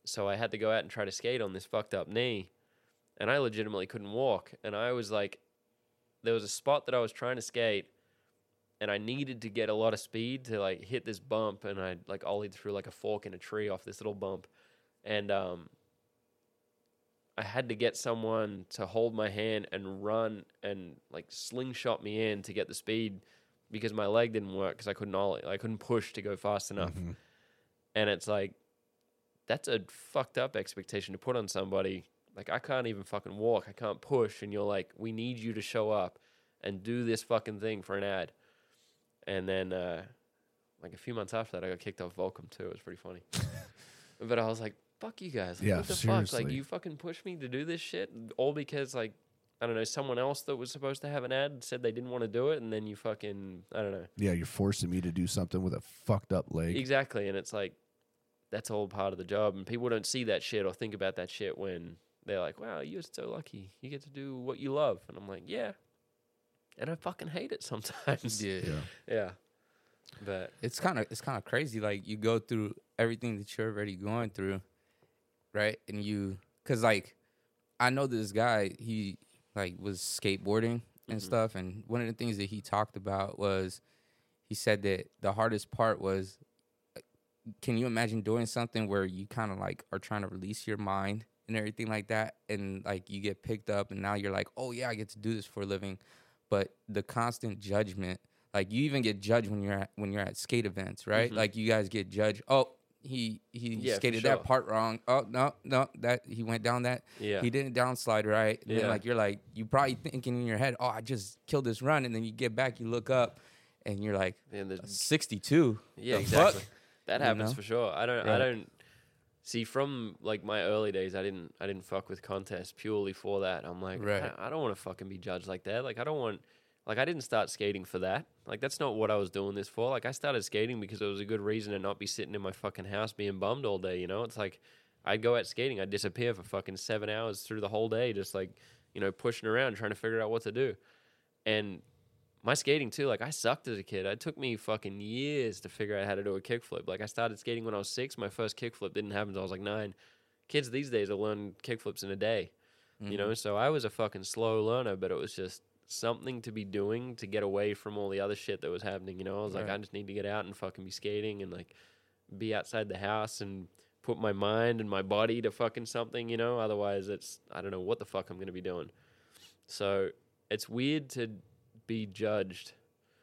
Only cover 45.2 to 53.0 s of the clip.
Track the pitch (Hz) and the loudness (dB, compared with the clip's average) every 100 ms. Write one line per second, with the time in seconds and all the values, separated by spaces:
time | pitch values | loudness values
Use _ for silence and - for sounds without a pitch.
45.2 | 185 127 90 87 101 90 - 92 113 110 | -6 -4 -4 0 2 2 2 2 4 4
46.2 | 101 123 135 135 139 - 175 147 175 170 | 4 0 0 -2 -4 -8 -8 -10 -10 -10
47.2 | 190 175 131 127 160 170 - - 98 117 | -10 -8 -4 -4 -4 -4 -6 -6 -6 -8
48.2 | 113 - 131 147 139 147 135 131 110 - | -6 2 2 2 -2 -4 -2 -2 -4 -6
49.2 | _ _ _ _ 117 113 110 147 139 123 | _ _ _ _ 0 0 0 0 0 2
50.2 | 131 143 - 135 127 143 135 139 143 147 | 2 0 -2 -4 -6 -6 -4 -4 -4 -4
51.2 | 123 131 143 139 - 123 123 110 123 123 | 0 0 0 -2 -6 -2 0 0 -4 -2
52.2 | 113 113 135 156 113 110 107 101 | 0 2 2 2 0 -2 -4 -4